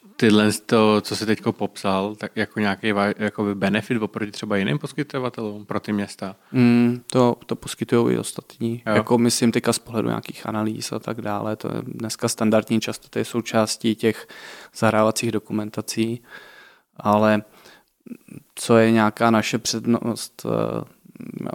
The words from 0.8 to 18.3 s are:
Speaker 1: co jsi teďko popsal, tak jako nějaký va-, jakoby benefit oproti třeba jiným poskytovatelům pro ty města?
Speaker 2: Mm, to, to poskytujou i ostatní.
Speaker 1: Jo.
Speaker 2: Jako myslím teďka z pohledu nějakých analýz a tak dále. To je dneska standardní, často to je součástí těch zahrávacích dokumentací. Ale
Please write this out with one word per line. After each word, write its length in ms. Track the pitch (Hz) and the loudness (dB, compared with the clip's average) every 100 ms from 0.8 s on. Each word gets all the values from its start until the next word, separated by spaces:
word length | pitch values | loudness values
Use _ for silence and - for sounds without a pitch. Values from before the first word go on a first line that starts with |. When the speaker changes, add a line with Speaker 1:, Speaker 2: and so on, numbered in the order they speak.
| 107 107 | 6 4
Speaker 1:
co 160 | - 104 | 0 -6
jsi 100 | 110 | -2
teďko 260 | 107 117 | 0 -2
popsal, 600 | - 101 - 101 95 101 | -4 -6 -4 -2 -2 -4
tak 180 | 107 107 | -6 -8
jako 260 | 110 104 113 | -4 -4 -2
nějaký 320 | 104 95 110 | -2 -2 -2
va-, 220 | 101 101 - | 0 0 0
jakoby 360 | 107 - 104 | -4 -2 -2
benefit 480 | 98 98 104 - 120 | 0 0 0 -2 -4
oproti 280 | 104 110 104 | -4 -6 -8
třeba 260 | - 107 101 | -8 -4 -2
jiným 220 | 104 147 | 0 -2
poskytovatelům 880 | - - 143 139 123 120 107 104 104 | -4 -8 -6 -6 -6 -6 -8 -10 -8
pro 140 | 101 | -8
ty 120 | - | -4
města? 440 | 104 101 - 95 - - | -4 -4 -8 -12 -12 -4
Speaker 2:
Mm, 480 | 127 120 120 120 123 - | 2 4 6 2 -2 -2
to, 240 | 131 120 - - | 2 2 2 -6
to 100 | 117 | -10
poskytujou 520 | - - 113 117 120 | -8 -8 0 2 2
i 80 | 117 | 0
ostatní. 640 | 110 - - - 117 120 113 | -4 -12 -14 -8 -6 -6 0
Speaker 1:
Jo. 80 | |
Speaker 2:
Jako 240 | 107 110 120 | 0 2 4
myslím 340 | 117 - 120 | 4 4 2
teďka 200 | 120 - | 2 0
z 60 | - | -2
pohledu 300 | - 117 117 | -4 -4 -2
nějakých 380 | 113 - - - | -4 -6 -12 -6
analýz 460 | 107 107 113 - | -4 -4 -6 -8
a 60 | 113 | -8
tak 220 | - 113 | -8 -8
dále. 360 | 110 104 107 107 | -6 -4 -4 -6
To 120 | - | -6
je 140 | 113 | -6
dneska 460 | 123 123 110 - 117 | -8 -8 -8 -4 -4
standardní, 520 | - 110 110 107 113 | 0 2 2 2 -2
často 280 | 113 - - | -2 -10 -8
to 100 | 113 | -6
je 60 | |
součástí 720 | 113 117 - 113 107 - 113 | -4 -4 -2 0 0 0 -2
těch 340 | 104 113 - - - - - - - | 0 0 -2 -10 -20 -18 -20 -16 0
zahrávacích 560 | 110 107 110 - 117 | 2 4 2 2 -2
dokumentací. 880 | 110 - 107 107 113 - 113 113 120 - - - - - _ _ - | -4 -4 -6 -4 -8 -6 -4 -2 -4 -12 -20 -20 -20 -20 _ _ -4
Ale 460 | 104 104 107 107 - - - - _ _ - - _ | 2 4 4 2 -2 -20 -20 -20 _ _ -20 -20 _